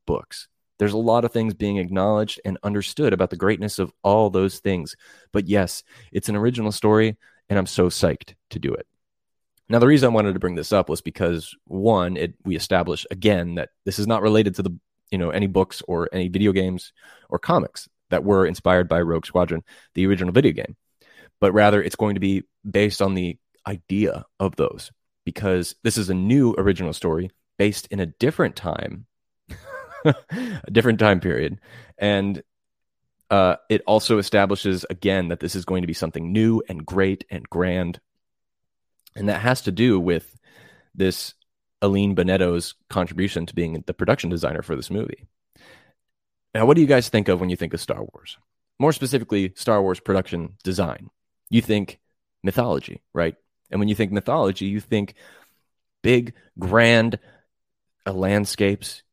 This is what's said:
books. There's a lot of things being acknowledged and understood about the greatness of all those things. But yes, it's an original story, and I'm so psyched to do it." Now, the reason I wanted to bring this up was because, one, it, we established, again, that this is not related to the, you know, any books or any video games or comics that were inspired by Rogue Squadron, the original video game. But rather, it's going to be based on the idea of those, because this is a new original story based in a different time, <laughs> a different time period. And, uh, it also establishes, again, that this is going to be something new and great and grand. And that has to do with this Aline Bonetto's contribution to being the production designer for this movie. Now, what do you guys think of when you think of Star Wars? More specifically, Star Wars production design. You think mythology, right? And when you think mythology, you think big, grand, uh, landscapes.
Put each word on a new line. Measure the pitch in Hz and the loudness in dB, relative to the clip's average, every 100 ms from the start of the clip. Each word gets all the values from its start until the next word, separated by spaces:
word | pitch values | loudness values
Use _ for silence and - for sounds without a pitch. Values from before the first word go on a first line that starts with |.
| - | -6
books. | 82 - - - _ _ - | -6 -6 -18 -20 _ _ -4
There's | 104 | -2
a | 107 | 0
lot | 113 120 | 2 2
of | 117 | 2
things | 117 113 | 0 -2
being | 92 104 101 | -2 -4 -2
acknowledged | 90 95 101 107 110 - | -2 0 0 0 -2 -6
and | 101 92 | -8 -6
understood | 104 104 - - 139 | -4 -4 -6 -2 0
about | 92 92 | 2 0
the | 87 | 0
greatness | 95 92 104 - | 0 0 -4 -4
of | 92 - | -6 -2
all | 101 107 104 | 2 4 4
those | 92 95 - | 2 0 -2
things. | 98 90 76 - - - _ | -4 -4 -6 -14 -20 -20 _
But | 104 92 | -4 0
yes, | 101 90 - - - - | 0 0 -4 -16 -20 -8
it's | 101 - | -6 -4
an | |
original | 104 113 120 107 | 0 0 0 -4
story, | 101 107 107 110 107 _ _ _ | 0 4 4 4 -2 _ _ _
and | 101 | -2
I'm | 92 | 0
so | - 90 | 2 2
psyched | - 87 - - _ _ | 2 0 0 -8 _ _
to | - | -8
do | 71 | -6
it." | - - _ _ _ _ _ _ _ - | -6 -10 _ _ _ _ _ _ _ -2
Now, | 117 | 4
the | 127 | 6
reason | 147 127 | 6 6
I | |
wanted | 110 104 | 4 2
to | 92 | 0
bring | 90 85 | -2 -4
this | 80 | 0
up | 104 90 | 0 2
was | 87 | -4
because, | 82 - 87 82 - - | -6 -2 -2 -2 -6 -18
one, | _ 95 107 104 90 87 | _ -2 2 2 0 -2
it, | 85 - | -6 -6
we | 98 | -6
established, | 85 - 92 87 80 - | -4 0 0 0 -4 -8
again, | 92 104 95 87 | 0 2 2 0
that | 85 - _ | -6 -8 _
this | 98 98 | -8 -4
is | 104 | -2
not | 110 | 2
related | 107 107 101 92 | 4 4 2 0
to | |
the, | 92 87 _ _ _ | -6 -8 _ _ _
you | 95 | -4
know, | 85 | -2
any | 87 98 | 0 0
books | 95 95 - - | 2 0 -4 -6
or | 85 85 | -4 -2
any | 92 90 | -4 -4
video | 95 104 | 0 2
games | 95 92 92 - _ - - _ | 2 0 -4 -10 _ -20 -20 _
or | - | -6
comics | - 170 - - - _ _ | 0 0 -2 -8 -20 _ _
that | 85 | -2
were | 98 98 | 2 4
inspired | 90 92 95 90 87 | 4 0 2 4 4
by | 85 | 0
Rogue | 85 82 | 0 -2
Squadron, | - 90 87 82 - - _ | -2 0 0 -2 -8 -20 _
the | 85 95 | -2 2
original | 92 90 | 2 2
video | 104 143 | 2 2
game. | - - - _ _ _ - - _ | 0 -6 -14 _ _ _ -20 -20 _
But | 98 | 2
rather, | 104 104 104 | 6 6 6
it's | 95 - | 2 -2
going | 107 | -2
to | 98 | 0
be | 98 95 - _ 101 | 0 -2 -4 _ -4
based | 98 104 - | 0 0 2
on | 98 | 0
the | 92 87 - _ _ - | 0 -4 -6 _ _ -12
idea | 92 - 98 107 - - - | -12 -4 0 0 -2 -12 -6
of | 95 - | -4 0
those, | 71 - - _ _ _ | -2 -4 -16 _ _ _
because | - - 101 90 85 - | -12 -6 -2 -2 -2 -4
this | 117 110 | -2 -2
is | 95 | -2
a | |
new | 92 98 139 120 - | -2 2 4 4 2
original | 143 90 87 | 0 0 -4
story | - 87 80 92 - _ - | -4 -2 -2 -4 -12 _ -2
based | 104 101 - | 0 0 -8
in | 101 | -6
a | 85 | -6
different | - 127 - 127 - | -2 -2 0 -2 -2
time, | 87 - - - - _ _ _ _ | -6 -6 -8 -12 -18 _ _ _ _
<laughs> | - - - - - | -20 -16 -16 -16 -2
a | 151 - - 202 247 180 - | -2 -2 -6 -10 -8 -10 -10
different | 110 120 110 | -4 -2 2
time | 107 92 | 2 2
period. | 92 64 73 101 _ - - - | 0 -4 -4 -8 _ -20 -20 -6
And, | 101 101 98 92 - _ _ _ _ _ _ _ _ | -2 0 -2 -6 -12 _ _ _ _ _ _ _ _
uh, | 101 92 87 - | 4 4 2 -2
it | 107 - | -2 2
also | 107 - 107 | 2 4 0
establishes, | 95 104 98 98 98 92 - | 2 2 2 0 -2 -4 -6
again, | 92 98 95 87 | -4 0 0 -2
that | 87 | -4
this | 87 | -6
is | 95 | -8
going | 87 92 | -4 -4
to | 87 | -4
be | |
something | 82 82 78 85 | -4 -6 -6 -2
new | 107 113 113 - | 2 2 2 -2
and | 85 | -10
great | 78 92 95 98 - | -4 0 0 -2 -8
and | 87 - | -14 -8
grand. | 85 90 90 87 - _ _ _ _ _ _ _ _ _ _ _ - | -2 0 0 -4 -8 _ _ _ _ _ _ _ _ _ _ _ -6
And | 101 | -4
that | 92 | 0
has | 117 127 | 0 0
to | 104 | -2
do | 90 123 95 | 2 2 4
with | 87 82 - _ _ _ - _ _ | 2 -2 -4 _ _ _ -20 _ _
this | - 95 - - - _ _ _ _ | -2 -2 -2 -10 -16 _ _ _ _
Aline | 101 98 101 92 | 0 2 0 0
Bonetto's | 90 92 90 87 - - _ | 0 2 0 0 -4 -14 _
contribution | 95 87 82 95 82 85 | -4 -2 -2 -4 -4 -6
to | |
being | 87 82 80 - | -6 -6 -6 -8
the | |
production | - 90 - 87 | -2 0 0 0
designer | 87 71 78 | -4 -4 -6
for | - | -6
this | 71 - | -8 -6
movie. | 95 - - - _ _ _ - - _ _ _ _ _ _ _ | -6 -6 -10 -18 _ _ _ -20 -20 _ _ _ _ _ _ _
Now, | 110 117 | 2 6
what | |
do | 165 | 6
you | 143 | 6
guys | 131 120 | 4 4
think | 110 101 | 0 2
of | 90 | 0
when | 90 | 0
you | |
think | 90 85 | -4 -4
of | 82 | -6
Star | - 50 | -6 -8
Wars? | 52 - - - _ _ _ - | -8 -16 -20 -20 _ _ _ 0
More | 143 | 0
specifically, | 151 131 127 113 101 92 | 0 -2 -2 0 -2 -2
Star | - - 107 | -4 0 2
Wars | 95 90 | 2 -2
production | - 98 92 87 85 - | 0 0 0 -6 -8 -8
design. | 92 92 82 - - _ _ _ _ | -4 -2 -4 -6 -16 _ _ _ _
You | 117 | 0
think | - 104 92 - _ _ _ _ | 2 0 -2 -10 _ _ _ _
mythology, | 92 123 120 73 - 50 _ | -2 -2 0 -2 -4 -16 _
right? | - 82 - _ _ _ | -4 -2 -4 _ _ _
And | 98 | -2
when | 104 | -2
you | |
think | 104 101 | 0 0
mythology, | 101 - 151 101 92 98 | -2 -2 0 0 -2 -4
you | 104 | -6
think | - 110 101 - - - _ _ _ _ _ _ | -2 -2 -2 -10 -20 -20 _ _ _ _ _ _
big, | - 123 120 - _ - | 2 2 0 -10 _ -10
grand, | 92 113 117 117 113 - - _ _ _ _ _ _ _ | 0 4 6 4 2 -2 -10 _ _ _ _ _ _ _
uh, | 98 | -8
landscapes. | 95 95 104 101 - 101 101 - - _ | -2 0 2 0 0 0 0 -6 -16 _